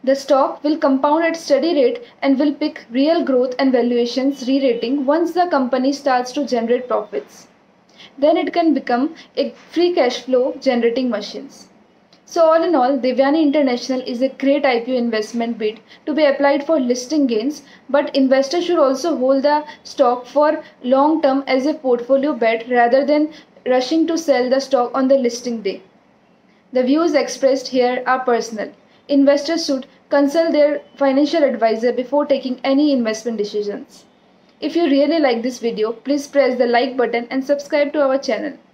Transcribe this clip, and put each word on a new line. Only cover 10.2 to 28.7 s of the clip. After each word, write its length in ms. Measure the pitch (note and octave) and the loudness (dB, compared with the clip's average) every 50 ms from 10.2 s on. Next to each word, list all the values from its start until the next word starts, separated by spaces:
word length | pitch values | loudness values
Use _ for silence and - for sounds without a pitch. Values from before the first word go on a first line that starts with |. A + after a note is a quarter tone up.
| - | -4
flow 340 | B3+ B3+ B3 B3+ C#4+ D4 C#4 | 0 0 0 0 0 -4 -2
generating 480 | - C4+ B3 A#3+ A#3 A#3 A#3 C4 B3+ A#3+ | -2 0 0 2 0 0 0 0 -2 -2
machines. 580 | G#3+ G#3 G#3 - - - C#4 - - - - _ _ _ _ _ _ _ _ _ _ _ _ | -4 -4 -6 -10 -12 -14 -16 -16 -20 -20 -20 _ _ _ _ _ _ _ _ _ _ _ _
So 200 | - - F4 E4 | -6 0 2 4
all 180 | D#4+ D#4+ E4 E4 | 4 4 4 2
in 120 | F#4 D#4+ | 2 2
all, 220 | C4+ B3 B3+ C#4+ | 2 2 2 0
Devyani 440 | B3 A3+ B3+ A#3 A#3 C4+ C#4 D4 E4 | 0 0 0 0 2 2 2 2 2
International 600 | D#4 C#4+ C#4 D4+ C#4+ B3+ A#3+ A#3+ - - C4 B3+ | 2 2 2 2 2 2 0 -2 -4 -4 -6 -4
is 200 | B3+ - B3+ A3+ | -4 -6 -4 -2
a 80 | C4 C4 | -2 -2
great 360 | - - C4+ C#4 C#4+ D4 D4 | -2 -2 0 2 2 2 2
I 160 | C4 A#3+ A#3 | 2 0 0
P 120 | A#3 B3+ C4 | -2 -2 -2
O 40 | |
investment 600 | A#3+ A#3 A#3 A3 A3 G#3+ - - A#3 A#3 A#3 A3+ | -2 -2 -2 -2 -4 -4 -4 -6 -4 -4 -4 -4
bid 220 | G3 A3 G#3+ G#3+ - - _ - - _ | -4 -6 -6 -6 -8 -14 _ -20 -12 _
to 80 | D#4 C#4 | -4 0
be 120 | D4+ D4+ | 2 2
applied 400 | C#4 C#4 - C#4+ C#4 D4+ C#4 - | 2 2 2 2 2 2 0 0
for 140 | - D#4+ D4 | 0 0 0
listing 480 | B3+ A#3+ B3 B3+ - - D#4 D4+ C#4 | 0 0 -2 -4 -4 -4 0 0 0
gains, 360 | A#3+ A#3 G#3+ A#3 C#4+ D4+ - - - - - _ - | 0 0 -2 -2 -4 -6 -8 -14 -20 -20 -20 _ -2
but 260 | C#4 D4 C#4+ - - | 0 0 0 0 0
investors 500 | C#4 C4+ B3+ C4+ C4+ C4+ - E4+ F4 F4 | 0 2 4 4 2 2 0 -2 -4 -2
should 120 | F4 F4 | 0 2
also 400 | D#4+ C#4+ B3+ C4 C4 - E4+ D4 | 2 2 2 2 0 -2 -4 -2
hold 260 | A#3+ B3+ C4 C#4 C4+ B3+ | 0 0 2 2 2 2
the 220 | D4 D4 D4+ D4+ - - - _ | 2 0 0 -2 -6 -14 -20 _
stock 420 | - - - C4+ A#3+ B3 B3+ B3 | -12 -2 0 2 2 2 -2 -6
for 380 | - - C#4+ D4 D#4 D#4 D#4 - - - _ - | -4 0 2 2 2 0 -2 -8 -14 -20 _ -2
long 380 | B3 C4 C4+ C#4+ D4+ D#4+ D#4 | 0 2 2 2 2 2 2
term 220 | - C4+ C4+ C#4 C#4 | 0 0 0 0 -2
as 180 | - C4 C4+ B3+ | -2 -2 0 0
a 80 | D#4 D4+ | -2 -4
portfolio 600 | - - C4 A#3+ A#3+ A#3+ - C4+ C4 C4 D4+ C#4 | -2 0 -2 0 0 0 0 0 0 2 -2 -2
bet 360 | A3+ A#3 A3+ A3+ A3 - B3 | 0 0 -2 -2 -2 -4 -2
rather 360 | B3 B3 A#3+ A#3 B3+ C4+ C#4+ | 2 2 4 4 4 2 2
than 280 | C#4 D4 D4+ D4+ D4+ - - - _ _ - _ | 2 2 2 0 -2 -4 -12 -20 _ _ -12 _
rushing 400 | B3 B3+ B3+ B3+ - D#4+ E4 D#4 | 0 0 0 0 0 0 0 0
to 100 | E4 E4 | 0 -2
sell 320 | D#4+ - C#4+ C4 B3 B3+ B3+ | -2 0 0 2 2 2 2
the 100 | B3+ C4+ | 0 0
stock 320 | C4+ - C4+ C4 A#3+ - - | 0 0 0 0 0 0 -2
on 140 | C4+ C4 | -2 2
the 100 | C4 C#4 | 2 2
listing 440 | C4 A#3+ A#3+ A#3 - - B3 A#3 A3 | 2 2 -2 -4 -4 -8 -8 -8 -6
day. 200 | F#3+ F#3+ - - - _ _ _ _ _ _ _ _ _ _ _ _ _ _ _ _ _ | -6 -6 -6 -6 -12 _ _ _ _ _ _ _ _ _ _ _ _ _ _ _ _ _
The 120 | B3+ B3+ A#3+ | -2 -2 2
views 320 | B3 C#4+ D#4+ E4+ E4 D4 | 2 2 2 2 2 2
expressed 540 | C4+ B3 - - - C4+ C4 C4+ C4 - - | 0 0 -2 -4 0 0 2 2 0 -2 -2
here 340 | B3+ C4 A#3+ B3 B3+ B3 - | 0 0 2 2 0 -2 -2
are 140 | B3+ C4 C4 | -2 -2 0
personal. 520 | B3+ B3+ A#3+ A3+ A3 - A3+ G#3 G3 - | 0 0 0 0 -2 -4 -8 -10 -10 -10